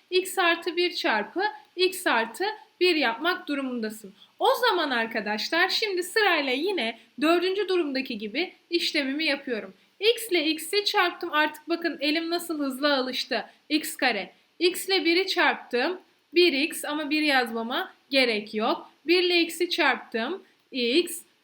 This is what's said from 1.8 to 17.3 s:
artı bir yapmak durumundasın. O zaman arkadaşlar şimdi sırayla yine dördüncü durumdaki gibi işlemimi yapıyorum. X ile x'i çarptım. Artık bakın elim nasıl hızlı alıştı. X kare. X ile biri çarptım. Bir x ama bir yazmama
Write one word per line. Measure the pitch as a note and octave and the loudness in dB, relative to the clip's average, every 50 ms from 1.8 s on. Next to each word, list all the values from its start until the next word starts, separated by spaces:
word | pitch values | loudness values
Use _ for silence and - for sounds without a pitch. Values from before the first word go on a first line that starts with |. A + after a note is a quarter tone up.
| F#4 F#4 F#4 - - E4 | 0 0 0 0 0 0
artı | C4 A3+ A3 A3 - - F4+ G#4 G#4+ - - _ _ - | 2 2 0 -2 -4 -4 -4 -4 -4 -8 -14 _ _ 0
bir | F4 F4+ E4+ | 2 2 4
yapmak | D#4 C4+ A3+ A3 A#3+ D4 E4+ F#4 F4+ F4+ - | 4 2 0 0 0 0 0 0 -2 -4 -6
durumundasın. | D4 C#4 C4+ C4 B3 A#3+ G#3+ G#3+ G#3+ - - F#3+ - _ _ _ _ - | -4 -4 -4 -4 -4 -4 -6 -6 -8 -10 -16 -20 -20 _ _ _ _ 0
O | E4+ G#4+ C5+ | 2 2 4
zaman | B4 A#4 B4 G4+ F4 D#4+ C#4+ | 4 2 2 2 2 0 0
arkadaşlar | B3+ A#3 A3 A3+ - A#3 G3+ G#3 G#3+ G#3+ - - - E4 F4+ F#4+ | 0 0 -2 -2 -2 -4 -4 -2 -4 -4 -2 0 2 2 2 2
şimdi | F#4 - A4+ G#4+ F#4+ F4 F4 | 2 0 -2 -2 -2 -2 -4
sırayla | - - A4 G#4 G4 F4 D#4 C#4+ C4+ B3 | 0 2 2 4 4 4 2 2 0 -2
yine | C4+ D4+ G4 G4+ E4+ A#3 A3+ A#3 - - _ - - | 0 0 -2 0 0 -2 -4 -6 -8 -14 _ -6 -2
dördüncü | G#3 - E4+ F4 E4+ F#4 F#4+ G4 G#4 F4+ | 2 4 4 4 2 0 0 0 0 0
durumdaki | F#4 F4 E4 C#4+ C4+ C4 C4 - B3 G3+ | 0 0 0 0 -2 -4 -4 -4 -6 -8
gibi | A3 G#3+ G3+ C#4 F4+ F#4 - _ _ - | -8 -6 -4 -4 -4 -4 -6 _ _ -2
işlemimi | E4+ E4+ E4 - - D#4 C#4 C4 C4+ D4+ D#4+ | -2 -2 0 0 -2 0 0 0 -2 -2 0
yapıyorum. | D#4 C#4 C#4+ - C#4 A#3+ G#3 F#3+ F#3+ F#3+ _ _ _ _ - | 0 -2 -2 -2 -4 -4 -4 -6 -8 -14 _ _ _ _ 0
X | F#4+ A4 A#4 A4+ - - | 2 2 2 2 0 0
ile | F4+ F4 D4 | 0 2 2
x'i | D#4+ D#4 D#4 - - - G#4 G#4 | 2 -2 -2 -2 -2 0 0 0
çarptım. | - - G#4 F#4 F4 E4+ - - E4+ C#4+ | 2 2 2 2 2 0 -4 -6 -2 0
Artık | D4+ D4+ D4+ D4+ - - - | 2 2 0 -2 -6 -6 -4
bakın | E4+ E4+ E4+ E4+ C#4 - | -4 -2 -2 -4 -4 -2
elim | C#4 D4+ D4+ E4 E4+ E4 | -2 0 0 0 -2 -2
nasıl | E4+ F4 E4+ - E4 D4 | -4 -4 -4 -4 -4 -4
hızlı | C#4+ C#4 B3+ B3+ C#4+ D4 C#4+ | -4 -4 -4 -2 0 2 2
alıştı. | C4 C4 C4 B3+ - - - B3+ A3 - - - _ _ - | 2 0 -2 -4 -6 -4 -4 -4 -4 -4 -6 -14 _ _ -2
X | D4 D#4 - - - - | -2 -2 -2 -2 -4 0
kare. | C#4+ B3+ A3+ G3 F3+ - - _ _ _ _ - | 0 0 0 0 -4 -8 -12 _ _ _ _ 0
X | D#4+ F4+ F4 - - - | 0 0 0 0 -2 0
ile | F#4+ F#4 D4 | 0 2 2
biri | E4 E4+ F4 F#4+ F#4+ | 2 2 2 2 0
çarptım. | - F4 D#4 C#4 A#3+ - - - - A#3+ B3+ E4 F#4 F4+ - _ _ _ _ _ - | 2 2 2 2 2 0 -4 -4 -2 -2 0 -2 -4 -6 -12 _ _ _ _ _ 2
Bir | E4+ F4+ E4+ C#4 | 4 4 4 4
x | C4+ - D#4+ - - - | 2 -2 -2 -4 -6 -6
ama | - D4 D4+ D#4 C#4 | -6 -4 -4 -4 -2
bir | D4+ D#4 | 0 0
yazmama | D4+ D4+ | 2 4